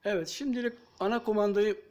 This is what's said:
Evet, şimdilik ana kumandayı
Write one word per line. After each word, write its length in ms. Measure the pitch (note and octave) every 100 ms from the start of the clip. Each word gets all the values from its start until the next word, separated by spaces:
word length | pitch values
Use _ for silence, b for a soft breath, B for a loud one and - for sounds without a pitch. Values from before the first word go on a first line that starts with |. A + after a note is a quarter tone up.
Evet, 240 | G3+ G3 E3
şimdilik 460 | - C#4+ B3 A#3+ A#3+ - _
ana 240 | F#3+ A#3
kumandayı 580 | A#3 G#3 G#3 G3+ G#3 G3+ -